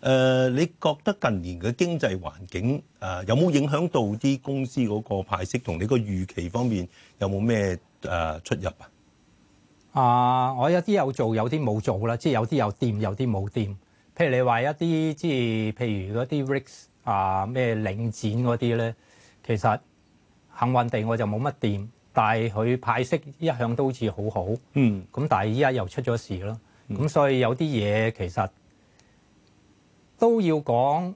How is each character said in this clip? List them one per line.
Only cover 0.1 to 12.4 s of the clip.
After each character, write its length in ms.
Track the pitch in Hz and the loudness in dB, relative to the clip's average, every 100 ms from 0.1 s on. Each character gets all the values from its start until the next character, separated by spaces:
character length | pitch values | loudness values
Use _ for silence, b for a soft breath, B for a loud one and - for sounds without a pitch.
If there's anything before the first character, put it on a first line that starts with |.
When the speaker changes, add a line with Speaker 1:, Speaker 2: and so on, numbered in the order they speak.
| 131 131 131 131 | 4 6 4 4
Speaker 2:
誒， 0 | |
你 160 | 127 175 | 2 0
覺 300 | - 160 147 | 0 -2 0
得 140 | - 202 | -2 -2
近 220 | 139 101 | -2 -2
年 180 | 87 87 | -4 -6
嘅 120 | 95 | -4
經 240 | 120 175 170 | 0 0 0
濟 200 | 127 95 | -2 -2
環 120 | 80 - 95 | -8 -12 -10
境， 360 | 92 110 147 - _ | -4 -2 -2 -6 _
誒， 240 | 92 90 92 | -8 -6 0
有 80 | |
冇 160 | 120 180 | 2 4
影 180 | 143 147 | 2 2
響 200 | 147 170 | 0 0
到 120 | 147 | 0
啲 380 | 107 107 139 135 | 0 0 0 -2
公 240 | - 139 | -2 -4
司 160 | 131 - | -4 -2
嗰 220 | 117 104 | -2 -2
個 200 | 110 98 | -4 -6
派 220 | 95 95 | -4 -4
息？ 140 | 95 123 | -4 -4
同 160 | - 82 | -4 -4
你 60 | 104 | 0
個 100 | 127 | 0
預 260 | 104 95 95 | 0 -4 -4
期 220 | - 87 | -6 -6
方 160 | 107 123 | -2 -2
面 220 | 107 87 B B _ | -2 -4 B B _
有 100 | 98 | -2
冇 120 | 98 | 0
咩， 360 | 113 113 98 87 _ _ | 0 2 0 -2 _ _
誒， 400 | - 87 82 78 | -6 -4 -4 -6
出 120 | - | -6
入 140 | - 92 | -4 -4
啊？ 220 | - - _ _ _ _ _ _ _ _ _ _ | -8 -20 _ _ _ _ _ _ _ _ _ _
Speaker 1:
啊， 600 | 143 123 123 123 127 127 | 2 4 4 4 2 0
我 160 | 131 135 | 0 2
有 100 | 180 | 2
啲 120 | 175 | 2
有 180 | 202 139 | 0 0
做， 240 | 131 113 | 0 0
有 140 | 110 113 | 0 0
啲 120 | 156 | 0
冇 200 | 131 107 | 0 -2
做 260 | 107 107 113 | -2 -2 -2
啦， 100 | 117 | -2
即 140 | 165 | 0
係 20 | |
有 120 | 123 | 0